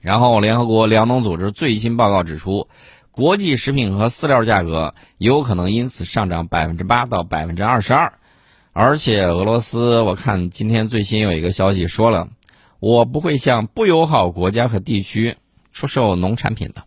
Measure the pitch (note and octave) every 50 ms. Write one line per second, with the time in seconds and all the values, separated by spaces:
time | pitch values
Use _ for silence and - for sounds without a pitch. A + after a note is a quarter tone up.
0 | - F2+ G2 A2+ B2 B2 A#2 G#2+ G2+ G#2+ A2+ A#2+ A#2+ A#2 A2 A2 A2 G#2+ A2 A2
1 | A2 A#2 B2 C3 A#2 G#2 E2+ E2 F#2 G2+ G#2 - E3 C#3+ A2+ G#2+ A2+ A#2+ A#2 A#2+
2 | A#2 G#2 G2+ F#2+ F2 E2 D#2+ D#2 D2+ F#2 G2 G2+ - _ _ - - - - _
3 | _ _ _ - B2 D#3+ F#3+ G#3 G3+ F3 C#3 A#2 - C3+ C#3 C#3 B2 G2+ F#2+ G2+
4 | G#2+ A#2 - - - D3+ C#3 B2 A2+ A2 A2 G2 F2 E2 D#2+ D#2+ D#2+ D2+ - -
5 | - _ _ _ F2+ A2 C3+ D3 C#3+ B2 G#2 F2+ F2+ F2+ G#2 A#2 A#2+ B2+ - -
6 | F2 F2 - A2+ G#2 F2+ E2+ E2+ E2+ E2 - E2 D#2+ D#2+ E2 E2 F#2 F#2 A#2+ A#2+
7 | A#2+ A#2+ A2+ F#2 E2+ F#2 F2 D#2 D#2 F2 E2+ F2 G2+ A2 B2+ A#2 G#2 - B2+ C#3+
8 | E3+ - - _ _ _ _ _ _ _ _ _ _ _ _ - G#2+ B2+ D3 D#3
9 | D3 C3 A2 G2+ F#2+ F2 E2+ F2 F#2+ G#2+ A2+ A#2 A2+ - - A#2 A#2+ A#2+ A#2 A#2
10 | A2+ G2+ F2+ F#2 - B2 G#2 F#2 F2+ F2+ F2 - G#2+ G#2+ A2+ A2+ A2 G#2+ A#2+ A2
11 | G2+ G2 A2+ G#2+ G#2+ G2+ F2 D#2+ D#2+ F2 F#2 - F#2+ G2 G2 F#2+ E2+ E2 - -
12 | A2 A#2 A2 E2+ E2+ - - _ _ _ _ _ _ _ _ _ - G#2+ A#2 A#2
13 | A#2 A#2 B2+ D3+ D#3+ E3+ D3+ C3 - - B2+ A2+ G#2+ A2 _ - A3 G3 E3+ D#3+
14 | E3 D#3 D#3+ A#2+ F#2+ F2 F2 F2+ F2 F#2 G#2 A#2 A#2+ B2 A2+ G2 F#2 - A#2 G2+
15 | F#2+ - - A2 A2+ A#2+ - _ _ _ _ _ _ _ _ - - C#3+ - C#3
16 | B2 G#2+ F#2 F2+ F2+ F#2 A2+ A#2 - - A2 G#2+ G#2+ - - - -